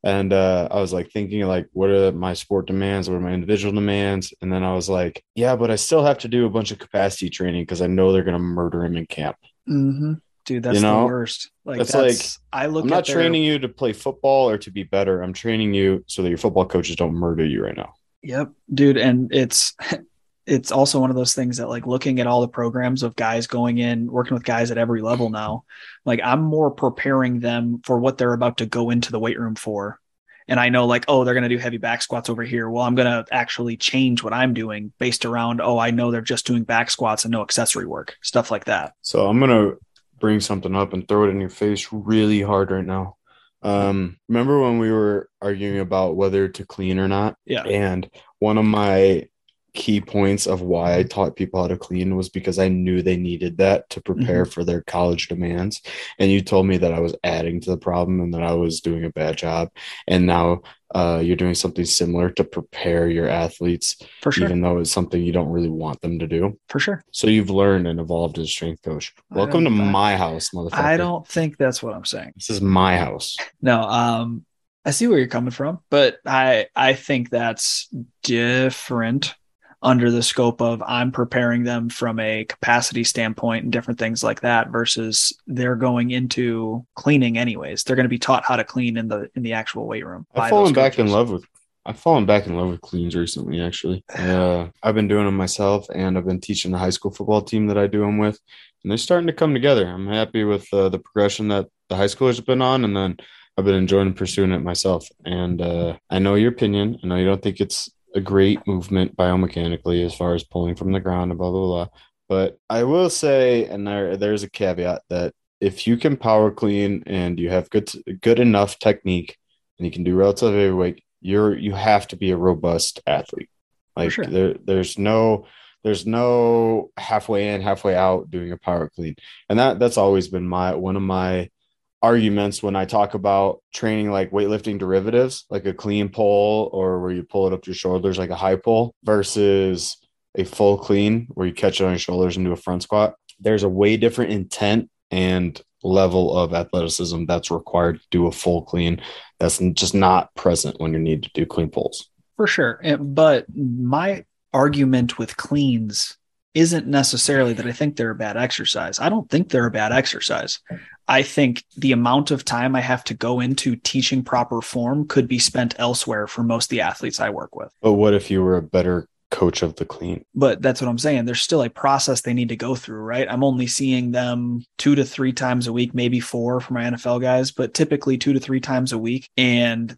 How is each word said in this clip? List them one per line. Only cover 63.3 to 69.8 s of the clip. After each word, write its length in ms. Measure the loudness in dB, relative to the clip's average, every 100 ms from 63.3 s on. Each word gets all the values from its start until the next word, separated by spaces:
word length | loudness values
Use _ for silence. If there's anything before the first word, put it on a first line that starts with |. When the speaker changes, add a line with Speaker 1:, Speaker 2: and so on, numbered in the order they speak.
| 0 -2 -2 -2 0 -4 -6 -14 -6
Speaker 2:
For 120 | -2
sure. 100 | 0
Speaker 1:
even 160 | 2 2
though 200 | 2 0
it's 120 | 0
something 320 | -2 -2 -2
you 80 | 0
don't 160 | 0 0
really 220 | -2 -2
want 320 | -4 -6 -6
them 180 | -6 -4
to 80 | -4
do. 320 | -2 -2 -4 -8
Speaker 2:
For 120 | -4
sure. 220 | -4 -4 -10
Speaker 1:
So 160 | -2 2
you've 220 | 2 2
learned 380 | 4 4 4 0
and 100 | -4
evolved 400 | -4 -2 -2 -4
as 80 | -8
a 0 |
strength 320 | -6 -8 -8
coach. 300 | -8 -8 -10 -16 _
Speaker 2:
I 60 | -2
Speaker 1:
Welcome 260 | 0 2
to 60 | 2
Speaker 2:
don't, 100 |
I, 100 | 2